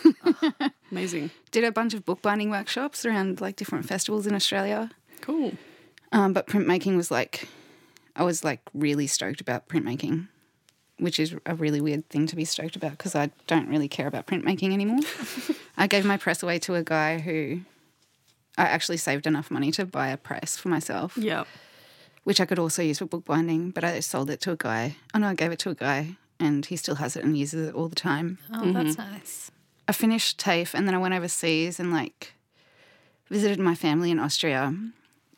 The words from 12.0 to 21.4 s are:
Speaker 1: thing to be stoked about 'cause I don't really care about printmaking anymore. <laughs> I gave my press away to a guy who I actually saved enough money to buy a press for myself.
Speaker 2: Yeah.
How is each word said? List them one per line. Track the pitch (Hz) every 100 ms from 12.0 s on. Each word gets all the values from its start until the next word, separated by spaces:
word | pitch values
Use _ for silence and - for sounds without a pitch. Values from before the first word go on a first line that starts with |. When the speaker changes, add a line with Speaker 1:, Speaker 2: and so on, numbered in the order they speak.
| -
Speaker 1:
thing | 147 156
to | 170
be | 160
stoked | - 160 151
about | 156 151
'cause | 180 151
I | 147 - -
don't | 160 -
really | 151 143
care | - 139
about | 127 -
printmaking | 180 - 185 190
anymore. | 196 202 254 302 - 233 254
<laughs> | - - - -
I | 190
gave | 202 202
my | 202
press | 180 175
away | 175 175
to | - 175
a |
guy | 165 160 156 165
who | 165 156 139 175 185 _ _ _ _ _ _ _ _ -
I |
actually | 180 160 - 170
saved | - 143 156
enough | 151 -
money | 131 139
to | 160 185
buy | 139 135
a | 135
press | - - - -
for | 185
myself. | 165 - 92 180 -
Speaker 2:
Yeah. | 214 160